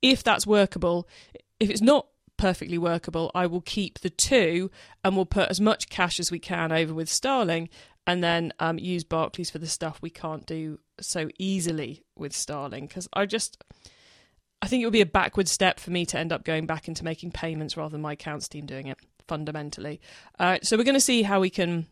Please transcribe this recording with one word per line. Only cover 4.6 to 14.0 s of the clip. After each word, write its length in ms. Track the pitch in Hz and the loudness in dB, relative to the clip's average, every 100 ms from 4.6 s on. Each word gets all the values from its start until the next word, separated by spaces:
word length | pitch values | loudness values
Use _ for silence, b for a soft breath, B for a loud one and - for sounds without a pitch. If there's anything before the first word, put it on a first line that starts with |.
| 190 B B B | -2 B B B
and 120 | 190 190 | 0 2
we'll 100 | 185 | 2
put 240 | - 185 | 2 2
as 120 | 180 | 4
much 280 | 208 - - | 2 2 -2
cash 300 | - 180 - | -2 0 0
as 100 | 175 | -4
we 100 | 175 | -6
can 320 | - 170 165 | -4 -2 0
over 220 | 160 160 | 2 2
with 160 | 160 160 | -2 -2
Starling 600 | - 262 269 202 165 165 B B B - | -2 0 0 2 0 -4 B B B -2
and 160 | 180 | 2
then, 300 | 170 170 170 - | 2 2 0 -2
um, 180 | 165 165 | -2 -2
use 280 | 180 180 160 | -2 -4 -2
Barclays 440 | 165 160 - 170 | -2 -2 -4 -8
for 100 | 156 | -8
the 80 | 160 | -6
stuff 340 | - 165 147 | -6 -6 -6
we 80 | 170 | -8
can't 360 | - 160 156 - | -8 -8 -8 -8
do 340 | 160 156 151 _ - | -8 -6 -10 _ -16
so 300 | - 180 156 - | -8 -4 -6 -4
easily 640 | 190 190 170 160 127 151 _ _ | -2 0 0 -2 -6 -12 _ _
with 180 | 143 - | -10 -6
Starling. 500 | - 151 139 120 - | -6 -6 -8 -10 -12
'Cause 220 | - 180 | -12 -6
I 120 | - 202 | -2 0
just, 380 | 214 - - - b b b | 0 -4 -8 -20 b b b